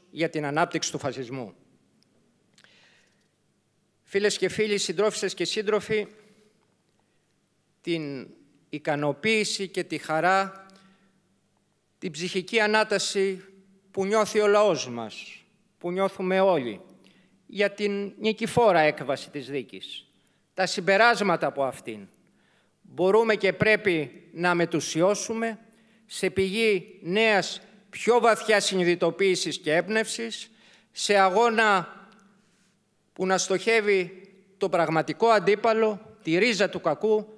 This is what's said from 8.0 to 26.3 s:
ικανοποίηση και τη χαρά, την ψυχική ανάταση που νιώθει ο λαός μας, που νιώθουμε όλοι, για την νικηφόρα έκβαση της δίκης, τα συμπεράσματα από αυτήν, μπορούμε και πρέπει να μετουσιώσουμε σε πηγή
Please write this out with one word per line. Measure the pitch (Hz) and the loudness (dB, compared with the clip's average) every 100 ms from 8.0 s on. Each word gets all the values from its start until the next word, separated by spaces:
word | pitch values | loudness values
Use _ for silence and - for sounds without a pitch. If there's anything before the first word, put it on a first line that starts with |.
| 147 135 - - _ _ _ | -6 -10 -12 -18 _ _ _
ικανοποίηση | 151 160 147 147 139 220 220 208 - 196 | -8 -4 -2 -2 -2 0 0 0 -4 -6
και | 185 | -8
τη | 175 156 | -6 -8
χαρά, | - 156 170 190 196 - - - _ _ _ _ _ _ _ _ _ _ _ _ | -4 0 2 2 0 -8 -20 -20 _ _ _ _ _ _ _ _ _ _ _ _
την | 185 | -12
ψυχική | 151 180 190 185 226 | -8 -6 -6 -2 0
ανάταση | 214 220 214 196 - 202 196 185 - - _ _ _ | 2 2 0 -2 -2 -2 -2 -4 -12 -20 _ _ _
που | - 190 | -6 0
νιώθει | 214 208 220 | 0 0 0
ο | 208 | 2
λαός | 208 208 151 127 | 4 4 2 -4
μας, | 120 110 - - - _ _ _ _ | -10 -10 -14 -18 -20 _ _ _ _
που | 175 | -8
νιώθουμε | 180 190 - 185 190 | -2 -2 -2 0 2
όλοι, | 190 165 120 95 - - _ _ _ _ - | 4 2 -2 -8 -16 -20 _ _ _ _ -10
για | 190 202 | -2 -2
την | 202 208 202 202 - | -2 -4 -4 -8 -4
νικηφόρα | 214 214 226 247 226 170 | -4 -2 -2 2 4 6
έκβαση | 151 147 135 135 - | 4 0 -4 -8 -8
της | 147 123 | -14 -10
δίκης, | 143 101 95 - - - _ _ _ _ | -10 -10 -14 -16 -16 -20 _ _ _ _
τα | - 185 | -4 -4
συμπεράσματα | - 180 196 233 214 202 165 147 | -2 2 4 6 4 2 0 -2
από | 143 | -2
αυτήν, | 135 117 - 107 95 _ _ _ _ _ _ _ | -4 -4 -12 -14 -16 _ _ _ _ _ _ _
μπορούμε | - 131 185 214 226 214 | -14 -2 2 4 4 2
και | 196 | 0
πρέπει | 180 202 208 208 165 139 - - | 2 2 2 2 0 -2 -10 -16
να | 160 175 170 | -2 0 2
μετουσιώσουμε | 170 160 - 160 185 202 - 226 226 214 _ _ _ _ _ | 0 0 -2 0 2 2 -4 -4 -6 -6 _ _ _ _ _
σε | - | -6
πηγή | 190 | -4